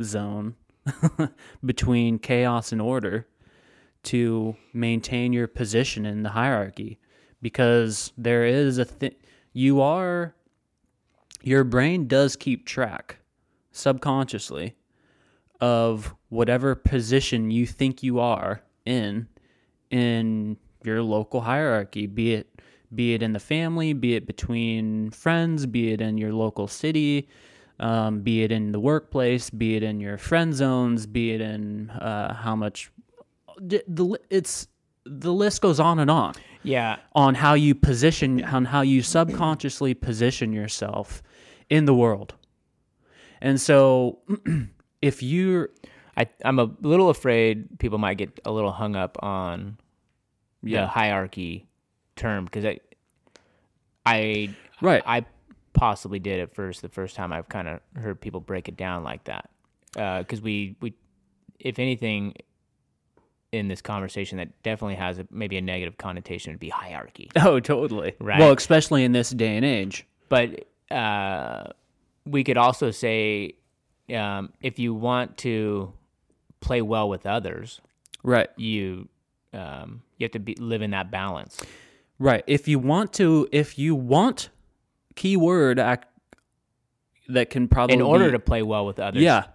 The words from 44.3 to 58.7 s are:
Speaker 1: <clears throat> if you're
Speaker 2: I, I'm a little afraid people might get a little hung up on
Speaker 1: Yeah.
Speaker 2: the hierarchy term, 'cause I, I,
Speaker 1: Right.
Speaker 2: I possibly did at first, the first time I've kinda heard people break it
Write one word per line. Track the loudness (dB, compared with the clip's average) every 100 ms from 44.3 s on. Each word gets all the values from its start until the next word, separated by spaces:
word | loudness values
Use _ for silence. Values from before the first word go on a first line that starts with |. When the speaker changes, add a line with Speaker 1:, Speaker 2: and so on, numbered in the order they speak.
| -6 -2 -4
Speaker 1:
<clears throat> | -4 -12 _ _
if | -2 -2
you're | -2 0 0 0 -2 _ -20 -20 _ -4
Speaker 2:
I, | -4 _
I'm | 0 2
a | 0 -2
little | 2 4 4
afraid | 4 2 4 4 0 -6 -6
people | -4 -2
might | -2 -2
get | -6 -8 -6
a |
little | -2 -2
hung | -4 -6 -4
up | -6 -6
on | -8 -6 -6 -8 -10 -16 _ _ _ _ _ _ _ _
Speaker 1:
Yeah. | -4 -2
Speaker 2:
the | -2
hierarchy | 0 0 0 -4 -8 -10 -10 -14 _ _ _ _ -8
term, | -6 -4 -6
'cause | -6
I, | -6 -6 _ _ _ _ _ -20 _ _ _ _ _ _ 0
I, | 0 0 -2 -6 -10 -20 _
Speaker 1:
Right. | 2 2
Speaker 2:
I | 2 -2 -2 _ _ _ _
possibly | 2 2 0 -6 -8
did | -4 -4
at | -6
first, | -8 -10 -10
the | -12
first | -10 -10 -8
time | -8
I've | -8 -8
kinda | -10 -10 -12 -14 -12
heard | -10 -10
people | -10 -12
break | -8 -10
it | -10